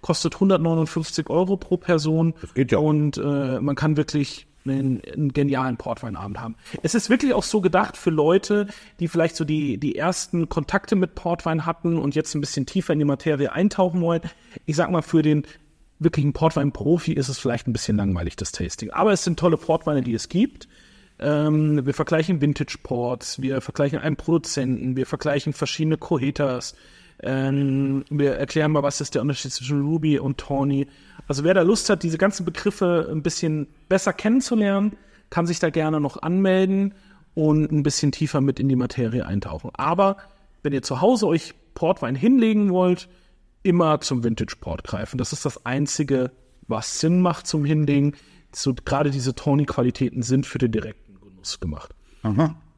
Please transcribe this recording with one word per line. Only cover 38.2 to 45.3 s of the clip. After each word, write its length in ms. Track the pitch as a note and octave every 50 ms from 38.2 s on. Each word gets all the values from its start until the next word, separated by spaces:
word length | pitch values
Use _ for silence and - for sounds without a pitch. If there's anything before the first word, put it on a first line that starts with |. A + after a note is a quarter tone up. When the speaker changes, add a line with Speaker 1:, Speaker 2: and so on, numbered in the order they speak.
| D#3 D3 - D3+
Speaker 1:
mit 180 | C3 C#3 C3 -
in 100 | - C3+
die 60 | C3+
Materie 500 | B2+ B2 A#2+ - - A#2+ A2 A#2 B2+ -
eintauchen. 460 | - F#2 G2+ - G2+ - D#2+ - - -
Aber 420 | - - D3+ E3+ F3+ G3 G3 G3 - - - _ _ _ _ _ _ _
wenn 80 | D3+
ihr 100 | C#3 C3+
zu 180 | - - C#3 B2+
Hause 280 | D#3+ G#3+ B3+ A3+ A3 E3+
euch 260 | D#3+ E3+ - - - _ _ _ _
Portwein 420 | - - D#3+ F#3+ - - A#2 C3
hinlegen 540 | C3+ B2+ A3+ C4+ C4 A3+ A3 G#3+ G#3+ G#3 G3
wollt, 360 | F3+ F#3 F#3 F3+ F3+ F3 - - - _ _ _ _ _ _ _ _ _ -
immer 360 | G3 F3 F3 E3+ D#3 D3+ D3
zum 240 | - - C#3 B2 A#2
Vintage 320 | A#2 A2+ - A2 - - _
Port 220 | - - E2 -
greifen. 360 | - - - F#2 A2 - - B2
Das 140 | B2+ -